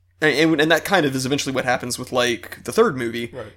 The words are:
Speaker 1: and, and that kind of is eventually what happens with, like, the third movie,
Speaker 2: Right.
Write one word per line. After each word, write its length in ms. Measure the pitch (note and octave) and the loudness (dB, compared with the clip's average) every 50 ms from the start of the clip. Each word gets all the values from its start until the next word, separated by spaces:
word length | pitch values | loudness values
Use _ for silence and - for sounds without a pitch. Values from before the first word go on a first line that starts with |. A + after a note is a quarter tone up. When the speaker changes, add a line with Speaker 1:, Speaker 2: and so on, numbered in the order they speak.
| _ _ _ _ | _ _ _ _
Speaker 1:
and, 380 | D3+ D3+ C3 C3 D#3+ D#3+ D#3+ C#3+ | 0 2 2 4 4 4 4 4
and 120 | D3+ D#3+ | 4 4
that 120 | E3 D#3 D#3+ | 2 2 2
kind 200 | - F#3+ F#3 D#3 | 2 2 2 2
of 100 | C#3+ C3 | 2 0
is 100 | C3 C3 | -2 -2
eventually 280 | B2+ C#3+ - - C#3 C3 | -2 -2 -2 -2 -2 -4
what 120 | C3 A#2+ | -2 0
happens 340 | B2+ B2 A2+ - B2+ A#2 - | 0 -2 -2 -2 -6 -8 -8
with, 120 | B2 - | -8 -4
like, 520 | - B2+ B2 A#2+ A#2+ G#2 - - - - F#2 | 0 0 2 2 0 -2 -6 -12 -18 -14 -12
the 80 | - | -2
third 260 | - - A#3 A3+ D#3 B2+ | 2 2 2 2 2 -2
movie, 320 | A#2+ A#2 A2+ A#2+ A#2+ A#2 - | -4 -4 -4 -6 -8 -8 -10
Speaker 2:
Right. 120 | C3 A2+ G#2 - | -12 -16 -16 -14